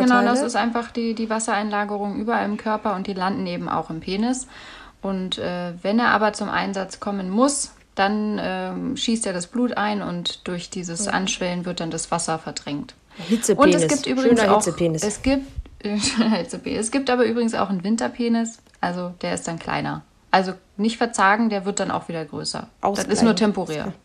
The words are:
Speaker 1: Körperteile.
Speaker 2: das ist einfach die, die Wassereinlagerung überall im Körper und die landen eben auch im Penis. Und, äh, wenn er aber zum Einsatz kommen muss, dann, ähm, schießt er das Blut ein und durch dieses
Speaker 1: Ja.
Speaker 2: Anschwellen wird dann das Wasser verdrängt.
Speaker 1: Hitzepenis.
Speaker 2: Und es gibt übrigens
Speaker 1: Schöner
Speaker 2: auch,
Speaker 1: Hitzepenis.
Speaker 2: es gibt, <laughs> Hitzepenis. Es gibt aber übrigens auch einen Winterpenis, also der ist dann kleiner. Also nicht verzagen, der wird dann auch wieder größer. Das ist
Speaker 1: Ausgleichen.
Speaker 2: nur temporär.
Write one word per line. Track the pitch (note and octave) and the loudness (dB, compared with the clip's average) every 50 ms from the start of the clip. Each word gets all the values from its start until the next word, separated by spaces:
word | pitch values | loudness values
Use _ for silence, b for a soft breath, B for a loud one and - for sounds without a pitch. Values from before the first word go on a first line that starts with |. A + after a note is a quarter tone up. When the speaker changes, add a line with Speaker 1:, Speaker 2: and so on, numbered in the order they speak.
Speaker 1:
Körperteile. | B3+ B3+ B3 B3 A#3+ A#3+ | 4 6 6 6 6 4
Speaker 2:
das | A#3+ C4 | 4 2
ist | D4 A#3+ A#3 | 2 0 0
einfach | G#3 A3+ A#3 A#3 A#3 A#3 - | 0 0 0 0 -2 -4 -4
die, | - A#3+ A#3 A3+ A3 | -4 -4 -2 -2 -2
die | A3+ A3 A3 | -2 -2 -2
Wassereinlagerung | A3 A3 A3 A#3+ G#3 G3+ G#3 G#3+ G#3 G3+ G#3 G3+ G#3 G3 G3+ G3+ F#3+ | -2 -2 0 0 0 0 0 0 0 -2 -2 -2 -2 -4 -2 -4 -4
überall | G3+ G#3+ A#3 A#3 A3 G3 | -4 -2 0 0 0 0
im | G3+ G#3 | 0 -2
Körper | A3 - A3 G#3+ G#3+ - A3 F#3+ | -2 -2 -2 -2 0 0 -2 -2
und | F#3 F#3+ | -2 -4
die | G#3 F#3+ | -4 -4
landen | F#3 F#3 F#3+ G3 F#3 F#3+ | -2 -2 -2 -2 -2 -4
eben | F3+ F3 F3 F3 | -4 -4 -4 -4
auch | - - E3 D#3+ - | -2 -2 -4 -4 -4
im | D#3+ D#3+ | -8 -8
Penis. | - F3+ F#3+ G#3 A3+ B3 C4 C4 - B B B B B B B B B B B | -4 -4 -2 0 0 0 0 -2 -6 B B B B B B B B B B B
Und, | - G3 F#3+ F#3 F#3 F3+ - - | -6 -4 -4 -4 -4 -4 -6 -4
äh, | - F3+ F3 F3 F3+ F3 E3+ F3 | -4 -4 -4 -4 -6 -6 -8 -4
wenn | - G3 G#3+ A#3 | -2 2 2 4
er | A#3+ A3 | 4 4
aber | G#3+ G#3 G#3+ G#3 | 4 4 4 2
zum | G#3 - G#3 - | 0 0 -4 -2
Einsatz | - F3 F#3 G3 G3 G3 F#3+ F#3 - - | -2 -2 -2 -2 -4 -4 -6 -6 -8 -8
kommen | - G#3 G3+ G3 F#3 F#3 | -6 -4 -4 -4 -4 -2
muss, | F#3+ A3+ C4 C#4+ C#4+ - - - - - - _ - | 2 4 4 4 2 0 -6 -8 -10 -20 -20 _ -2
dann, | - G3 G3 G#3+ G#3+ G#3+ G#3+ G#3 F#3+ | 0 2 2 2 0 0 0 -2 -2
ähm, | - F#3 F#3 F#3 F#3 F#3 F3+ F3+ F3 E3+ - | -2 -2 -4 -4 -4 -4 -4 -4 -4 -4 -4
schießt | - - A#3+ A3+ A3+ - | -2 0 0 0 0 0
er | G3 F3+ | -2 -2
das | F3 F3 | -4 -4
Blut | - - A#3+ B3 A#3 - | -4 -2 0 0 0 0
ein | - G#3 G#3 G#3 G3 | 0 0 0 0 -2
und | F3 F3 F3 F3 E3+ - - - - | -2 -4 -4 -4 -4 -6 -6 -6 -6
durch | F#3 F3+ F3 F3 - | -6 -6 -6 -6 -8
dieses | - F#3 F3 F3+ E3+ E3+ G#3 | -8 -8 -6 -6 -6 -4 -2
Speaker 1:
Ja. | - | 0
Speaker 2:
Anschwellen | - F#3 F#3+ F#3+ - - F#3 F3 F3+ F3+ F3 | 0 0 0 -2 -2 -2 -2 -2 -2 -2 -4
wird | F3+ F3 - | -4 -4 -4
dann | E3+ E3 | -4 -4
das | E3 D#3+ - - | -4 -4 -4 -2
Wasser | F3 E3+ - E3+ D#3+ D#3+ | -2 -2 0 -2 -2 -4
verdrängt. | - D3+ C#3+ - - D3 C#3+ C#3+ - - - _ _ _ B B E3 | -4 -8 -10 -8 -6 -6 -6 -6 -6 -10 -14 _ _ _ B B -2
Speaker 1:
Hitzepenis. | F3 A3+ A3+ - - F#3+ A#3+ C#4+ - - | 0 0 2 4 4 6 6 8 8 8
Speaker 2:
Und | - - | 6 4
es | |
gibt | D#3+ D4 C#4 - | 4 2 0 0
übrigens | B3+ B3+ C4 C4 A#3 A#3+ A3+ | 0 0 4 6 6 6 6
Speaker 1:
Schöner | G#3+ G3 G3+ | 6 6 6
Speaker 2:
auch, | G#3+ - | 4 4
Speaker 1:
Hitzepenis. | F3+ D#3 - F3 E3 D#3+ D#3 G3 | 2 0 2 0 0 2 0 -2
Speaker 2:
es | G#3+ - - | -2 -2 0
gibt, | - C4 C#4 C#4 C4+ - - - - | 0 2 2 2 0 -6 -10 -12 -12
<laughs> | - - - - | -12 -12 -8 -4
Hitzepenis. | G#3 G#3 G#3 G3+ - - A3 A3+ A3 A3 F3 E3+ - F#3 F3 - - F#3 G3 | -2 -2 0 0 0 0 2 2 4 2 2 0 -4 -8 -8 -6 -4 -2 -2
Es | A3 - | -2 0
gibt | - C#4 C4+ B3 | 0 0 2 2
aber | B3 B3 A#3 | 4 4 4
übrigens | A3 A3+ A#3+ A#3 A3+ B3 | 4 4 2 0 0 2
auch | - A3 F#3+ | 0 0 0
einen | G3 F3 F3 | 0 -2 0
Winterpenis, | G#3 A3+ - B3+ A#3+ - - A#3 A#3 A#3 A#3 A3+ A3+ - - _ _ _ - | 0 0 0 0 -2 -2 0 0 2 2 2 0 -2 -6 -14 _ _ _ -4
also | - F3 F3 F3+ F3+ F3+ F3 - | -4 -4 -2 -4 -6 -6 -8 -6
der | - F3 F3 | -4 -4 -4
ist | F3 - | -4 -4
dann | E3+ E3 D#3+ | -6 -8 -6
kleiner. | - - C#3+ D3 D3 C#3+ D3 D#3 - _ _ _ _ - | -6 -4 -4 -2 -2 -4 -6 -8 -10 _ _ _ _ 2
Also | - F#3+ F#3 F#3 F#3 - _ _ - | 4 4 4 2 -4 -10 _ _ -6
nicht | G3 G#3 A3+ A3+ | -2 -2 0 0
verzagen, | - A#3+ A#3 - A3 F#3+ G3 G#3 G#3+ A#3 A3 | 0 -2 -2 2 4 4 4 4 4 2 2
der | G#3 G3 F3+ | 0 0 -2
wird | G3+ G3+ - | -2 -2 -2
dann | F#3+ F3+ | -2 -2
auch | - E3+ - | -4 -6 -6
wieder | - E3 D#3+ D#3 | -6 -8 -8 -8
größer. | - - - D#3 - - - - - _ - | -8 -8 -8 -6 -6 -8 -8 -10 -12 _ -2
Das | - G3 | -2 0
ist | G3+ F#3+ | 0 0
Speaker 1:
Ausgleichen. | F#3 - G#3 - A#3 | 0 0 2 4 4
Speaker 2:
nur | A3+ G3+ | 4 4
temporär. | - A3+ G#3 - F#3+ E3+ D#3 D#3 D3 - F#3+ - - | 4 4 2 2 0 -2 -4 -4 -6 -6 -6 -8 -12